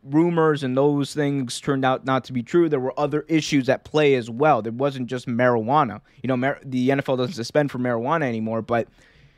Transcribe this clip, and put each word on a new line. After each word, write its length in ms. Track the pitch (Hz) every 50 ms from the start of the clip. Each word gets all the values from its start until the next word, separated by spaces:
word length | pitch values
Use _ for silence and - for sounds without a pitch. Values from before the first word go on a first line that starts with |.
| _
rumors 580 | 135 139 156 170 175 170 165 160 160 151 143 139
and 140 | 127 127
those 380 | 135 143 147 147 143 139 - -
things 460 | 147 147 143 143 139 131 120 - -
turned 240 | - - 139 135 131
out 200 | 131 131 120 -
not 200 | 131 131 131 -
to 80 | - 131
be 100 | 123 113
true, 260 | - - 175 170 160
there 120 | 147 135
were 180 | 127 131 - -
other 260 | 147 147 143 151 - -
issues 400 | 165 156 147 - 156 143 127 127
at 160 | 127 - -
play 300 | - - 151 151 143 135
as 140 | 127 113 120
well. 320 | 113 120 143 156 143 117
There 120 | 104 117 113
wasn't 340 | 120 139 143 135 135 127
just 200 | 117 127 123 -
marijuana. 760 | 135 120 117 127 123 120 117 110 113 139 156 143 110 98 107 - _ _ - -
You 60 | 120
know, 80 | 131
mar-, 240 | 123 127 139 143 - -
the 260 | 143 127 127 123 131
N 80 | 139 139
F 100 | - -
L 80 | 135
doesn't 180 | 123 127 120 98
suspend 360 | - 117 - - 151 147 139
for 80 | - 123
marijuana 460 | 123 123 120 117 117 135 160 165 151
anymore, 380 | 127 117 110 110 110 113 113 110
but 240 | - 117 117 110 - _ _ _ _ _ _ - _ _